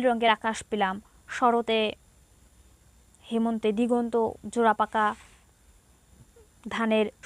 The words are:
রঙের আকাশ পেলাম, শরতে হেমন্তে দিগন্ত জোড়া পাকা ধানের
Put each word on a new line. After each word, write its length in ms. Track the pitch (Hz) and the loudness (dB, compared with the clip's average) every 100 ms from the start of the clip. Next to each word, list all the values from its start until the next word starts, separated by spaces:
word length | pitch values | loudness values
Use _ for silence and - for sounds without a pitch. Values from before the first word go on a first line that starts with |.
| 247 | 2
রঙের 240 | 233 226 214 | 2 2 2
আকাশ 200 | 226 220 - | -2 -6 -6
পেলাম, 260 | 208 190 202 - _ - - | -2 -2 -4 -14 _ -14 0
শরতে 420 | 247 233 226 226 214 - _ _ _ _ _ _ - _ _ _ _ _ - | 2 2 0 -2 -2 -6 _ _ _ _ _ _ -20 _ _ _ _ _ -6
হেমন্তে 400 | 226 226 220 220 208 | -2 -2 0 -2 0
দিগন্ত 360 | 240 240 233 233 220 - 208 | 0 0 0 0 -2 -4 -8
জোড়া 200 | 233 226 214 | 0 2 2
পাকা 260 | 214 220 214 220 - - _ _ _ - _ _ _ - - _ - _ 214 | 0 0 -2 -2 -16 -20 _ _ _ -20 _ _ _ -20 -20 _ -20 _ -10
ধানের 320 | 214 226 214 208 - | -4 0 2 0 -4